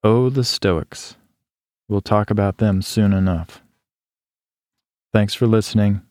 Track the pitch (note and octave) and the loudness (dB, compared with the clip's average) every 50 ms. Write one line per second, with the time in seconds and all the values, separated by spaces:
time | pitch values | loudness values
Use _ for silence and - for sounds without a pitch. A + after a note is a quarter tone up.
0 | - G#2+ A2 A#2+ B2+ C3 C3+ C3+ B2 - - - - G2+ F2+ D#2+ D#2 _ - - | 2 2 2 4 2 2 0 0 -2 -2 -4 -2 0 0 0 0 -4 _ -14 -20
1 | - - - _ _ _ _ _ _ _ _ _ _ _ _ _ _ _ G#2 G2+ | -20 -20 -20 _ _ _ _ _ _ _ _ _ _ _ _ _ _ _ -6 -6
2 | - - G#2+ G#2 G#2 - G#2+ G#2 G2+ G2 F#2+ - A2 G#2+ G2 F#2+ F2+ - - A2+ | -2 0 0 0 0 0 0 0 0 -2 0 0 0 0 0 0 -2 -2 -2 0
3 | G#2+ G2+ G2 F#2+ F#2+ F#2+ F2+ E2 E2 - - - _ _ _ _ _ _ _ _ | 2 2 2 2 0 0 -2 -4 -6 -10 -16 -20 _ _ _ _ _ _ _ _
4 | _ _ _ _ _ _ _ _ _ _ _ _ _ _ _ _ _ _ _ _ | _ _ _ _ _ _ _ _ _ _ _ _ _ _ _ _ _ _ _ _
5 | _ _ - A2 G#2 G2+ - - B2 A2+ A2 A2 G#2 - - A2 G#2 G#2 G2+ G2+ | _ _ 0 0 0 0 -2 -2 0 2 2 2 0 0 0 2 2 2 0 -2
6 | - _ | -4 _